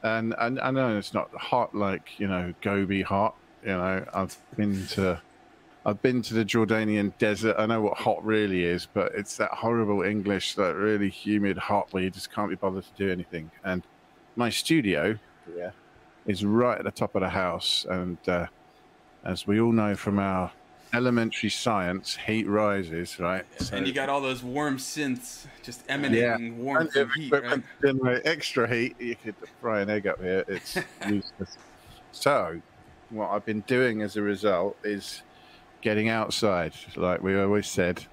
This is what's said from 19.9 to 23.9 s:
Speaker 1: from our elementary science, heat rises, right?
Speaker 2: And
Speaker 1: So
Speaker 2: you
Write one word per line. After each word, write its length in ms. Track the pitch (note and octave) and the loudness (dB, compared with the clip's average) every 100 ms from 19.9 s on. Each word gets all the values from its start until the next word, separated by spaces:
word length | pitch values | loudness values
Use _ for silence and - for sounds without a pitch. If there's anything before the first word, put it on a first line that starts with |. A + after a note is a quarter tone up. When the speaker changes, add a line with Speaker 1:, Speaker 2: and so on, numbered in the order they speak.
| G2 | 0
Speaker 1:
from 240 | - G2+ | 0 0
our 320 | G2 F#2+ F2+ - - - - | 2 0 -2 -6 -20 -20 -4
elementary 560 | A#2 B2+ A#2+ A2+ - G#2+ | 0 2 2 2 0 -2
science, 680 | - - G#2+ F2+ F#2 - - | -2 0 0 0 -2 -6 -8
heat 300 | - A2 G2 | -2 -2 2
rises, 720 | G#2 G#2 G2 F2 E2 F2 - | 2 2 0 -2 -6 -8 -4
right? 260 | F2 F#2 F2+ - | -2 -2 -6 -8
Speaker 2:
And 80 | B2 | -6
Speaker 1:
So 80 | G2+ | -4
Speaker 2:
you 160 | C#3 | -2